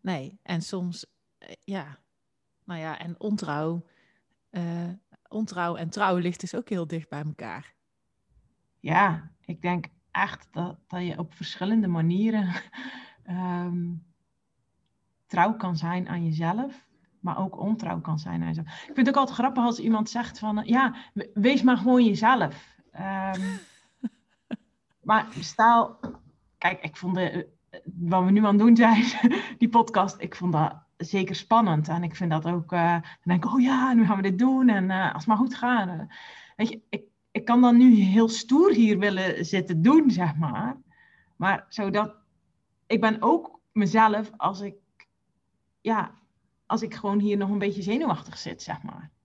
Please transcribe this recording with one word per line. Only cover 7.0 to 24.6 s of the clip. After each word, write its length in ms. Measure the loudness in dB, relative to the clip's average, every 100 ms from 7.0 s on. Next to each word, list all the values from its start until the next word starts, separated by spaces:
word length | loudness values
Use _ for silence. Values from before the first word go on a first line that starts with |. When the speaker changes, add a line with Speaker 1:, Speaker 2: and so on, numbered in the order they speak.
| -10
Speaker 1:
bij 140 | -10
elkaar. 500 | -10 -10 -12 -14 -16 _ _ _ _ _ _ _ _ _ _ _
Speaker 2:
Ja, 520 | -2 2 2 0 -8 _ -14
ik 160 | -6
denk 240 | -4 -4 -6 _ _
echt 360 | -4 -4 -6 _
dat, 260 | -10 -10 -12 _
dat 140 | -8 -8
je 120 | -8
op 160 | -12
verschillende 540 | -12 -14 -8 -2 0 0
manieren, 680 | 0 0 0 0 0 -2 -4 -10 -16 -16
<laughs> 320 | -16 -20 _
ehm, 680 | -12 -8 -6 -6 -4 -6 -6 -10 _ _ _ _ _ _ _ _ _ _ _ _ _
trouw 280 | 0 2 0
kan 220 | -4 -4
zijn 300 | -4 -4 -6
aan 160 | -4 -4
jezelf, 640 | -2 -2 -2 -6 -10 _ _ _ _
maar 180 | -8 -6
ook 200 | -6 -6
ontrouw 420 | -6 -4 -4 -8
kan 180 | -6 -6
zijn 220 | -6 -6
aan 60 | -4
jezelf. 200 | -6 -8
Ik 260 | -14 -10
vind 40 | 0
het 120 | 2
ook 60 | 2
altijd 220 | 0 -2
grappig 260 | -2 0
als 160 | -2 -2
iemand 300 | -2 -2 -2
zegt 300 | -8 -10 -10
van, 200 | -6 -6
eh, 60 | -2
ja, 280 | 0 0 -4 -14
we-, 180 | -12 -8
wees 280 | 0 2 4
maar 160 | 2 2
gewoon 280 | 4 4 4
jezelf. 680 | 4 2 2 0 -6 -20 _ _
Ehm, 500 | -14 -10 -6 -6 -6 -8 -10 -14 _ _ _ -14 _ _
Speaker 1:
<laughs> 720 | _ _ -16